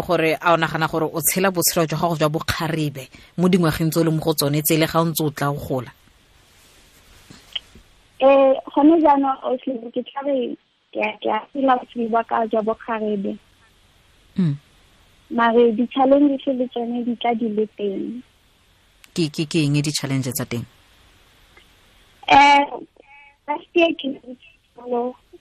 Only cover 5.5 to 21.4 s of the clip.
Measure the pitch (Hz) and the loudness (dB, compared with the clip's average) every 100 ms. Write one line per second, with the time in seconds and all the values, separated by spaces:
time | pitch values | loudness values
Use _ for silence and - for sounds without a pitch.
5.5 | 143 - 135 113 - _ _ _ _ _ | -4 -6 -6 -6 -14 _ _ _ _ _
6.5 | _ _ _ _ _ _ - - - - | _ _ _ _ _ _ -20 -20 -20 -18
7.5 | - - - - _ _ - 262 277 269 | -16 -16 -20 -20 _ _ 0 4 6 4
8.5 | 269 - - 294 330 302 277 269 262 - | 2 -2 2 4 6 4 4 0 -4 -4
9.5 | 254 - 247 233 247 240 - 277 269 233 | -4 -6 -8 -8 -10 -10 -8 -4 -2 -4
10.5 | - _ _ _ 214 214 208 226 247 - | -8 _ _ _ -8 -6 -6 -4 -4 -6
11.5 | 269 262 247 247 240 226 226 226 233 226 | -2 0 0 -2 -8 -2 -2 0 -2 -2
12.5 | 226 214 226 - 226 214 208 208 214 _ | -2 -2 -4 -6 -6 -4 -4 -6 -8 _
13.5 | _ _ _ _ _ _ _ _ - 170 | _ _ _ _ _ _ _ _ -2 -2
14.5 | 143 - _ _ _ _ _ _ 233 233 | -2 -10 _ _ _ _ _ _ 0 2
15.5 | 226 240 214 233 262 262 277 285 269 - | 4 4 2 -2 0 4 6 4 2 -2
16.5 | 254 247 240 233 240 240 226 233 226 233 | -4 -4 -6 -6 -4 -4 -4 -2 -2 -2
17.5 | 208 214 - 202 196 - 233 - _ _ | -2 -4 -4 -6 -6 -8 -10 -16 _ _
18.5 | _ _ _ _ _ - - 156 - 151 | _ _ _ _ _ -10 -4 -4 -4 -4
19.5 | 170 147 147 147 - 135 135 131 120 123 | -2 0 0 -2 -4 -4 -4 -4 -6 -6
20.5 | 120 - _ _ _ _ _ _ _ | -8 -8 _ _ _ _ _ _ _